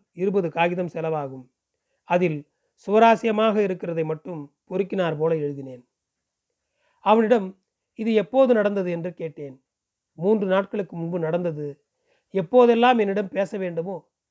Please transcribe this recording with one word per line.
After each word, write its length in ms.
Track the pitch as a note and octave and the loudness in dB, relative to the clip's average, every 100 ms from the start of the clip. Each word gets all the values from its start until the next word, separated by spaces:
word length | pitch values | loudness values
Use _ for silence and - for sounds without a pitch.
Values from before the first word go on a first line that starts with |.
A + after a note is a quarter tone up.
| _ | _
இருபது 360 | E3+ F#3+ G3+ E3+ | -6 -2 0 -2
காகிதம் 420 | E3 E3+ F3 F3+ | 0 0 0 -6
செலவாகும். 520 | E3 D#3+ D#3 C#3+ C3 B2+ _ _ _ _ _ _ | -4 -4 -4 -6 -12 -18 _ _ _ _ _ _
அதில் 300 | F3+ F3+ D3+ - _ _ _ - | 0 0 -2 -10 _ _ _ 0
சுவராசியமாக 680 | G#3 A3+ A3+ A3+ G#3+ A3 G#3 | 4 6 4 0 0 2 2
இருக்கிறதை 420 | G3+ F3+ F3+ E3 | -2 -4 -6 -4
மட்டும் 380 | D#3 D#3 - E3 C#3+ _ | -4 -6 -8 -12 -14 _
பொறுக்கினார் 560 | _ F#3 F#3+ G3 E3+ D3+ | _ -6 -4 -2 -2 0
போல 140 | D#3+ | 0
எழுதினேன். 480 | E3 D3 C#3 C3+ B2 _ _ _ _ _ _ _ _ _ _ _ _ | 0 -2 -6 -14 -18 _ _ _ _ _ _ _ _ _ _ _ _
அவனிடம் 440 | G3 A3 A3 A#3+ F#3+ - _ _ _ - | 2 4 4 2 0 -12 _ _ _ -6
"இது 160 | A3+ | 0
எப்போது 400 | A3 F#3 B3+ C4 | 0 0 2 4
நடந்தது?" 360 | A#3 G3+ G3+ F3+ | 4 2 0 -4
என்று 240 | E3+ F3 | -4 -6
கேட்டேன். 500 | F3 E3 D3+ C#3+ C3 _ _ _ _ _ | -8 -12 -10 -14 -16 _ _ _ _ _
"மூன்று 340 | - F3+ A3 F#3+ | -4 0 0 2
நாட்களுக்கு 500 | F#3+ F#3+ G#3+ F#3 E3+ | 0 0 -6 -8 -8
முன்பு 220 | E3 F3 | -6 -4
நடந்தது. 680 | D#3+ F3 F3 D3+ D3 C#3+ _ _ _ _ _ | -2 -2 -4 -6 -10 -12 _ _ _ _ _
எப்போதெல்லாம் 680 | G3 E3 B3 A#3+ A3+ A#3+ B3 | -6 2 6 6 6 4 4
என்னிடம் 300 | G3+ G3 G3 | 2 0 -2
பேச 300 | - G3 G#3 | -4 -4 -4
வேண்டுமோ, 520 | F#3 E3 E3+ F3+ _ _ _ | -6 -6 -8 -10 _ _ _